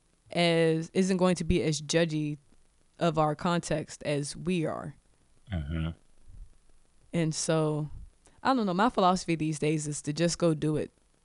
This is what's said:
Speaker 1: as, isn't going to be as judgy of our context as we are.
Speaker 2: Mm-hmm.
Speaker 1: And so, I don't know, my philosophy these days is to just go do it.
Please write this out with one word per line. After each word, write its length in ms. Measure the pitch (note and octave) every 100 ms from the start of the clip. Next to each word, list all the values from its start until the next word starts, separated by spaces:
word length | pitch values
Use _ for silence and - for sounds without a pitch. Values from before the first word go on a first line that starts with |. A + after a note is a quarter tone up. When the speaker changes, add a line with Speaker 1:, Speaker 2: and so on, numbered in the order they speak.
| _ _ _
Speaker 1:
as, 600 | - F3 E3 E3 D#3+ E3
isn't 240 | - F#3+ F#3+
going 180 | F3+ F3
to 80 |
be 180 | D#3+ F3
as 180 | C3 D3
judgy 580 | D3 D#3+ E3+ D3+ D3+ D3 _ _ _ _ _ -
of 200 | E3+ D#3
our 160 | D3+
context 680 | D3+ F3+ E3+ - D#3 D#3 -
as 320 | - D3 C#3+ -
we 300 | D3+ F3+ D3+
are. 280 | A#1+ D#3 - _ _ _ _ -
Speaker 2:
Mm-hmm. 380 | F#2 C#2+ D#2+ D#2+ - _ - - - - - _ - _ _ _
Speaker 1:
And 220 | E3+ D#3+
so, 560 | D3+ - D#3+ D#3 D3+ D3+ - - _ _ _
I 100 | -
don't 120 | C4 G3+
know, 80 |
my 160 | F3 A#3
philosophy 440 | - F#3 F#3 -
these 240 | D#3+ D#3 D3+
days 280 | D#3 D#3 D3+
is 160 | D3
to 100 | -
just 260 | D3+ E3+ -
go 160 | E3+
do 220 | D#3 D3+ D3+
it. 140 | F#2 - _ _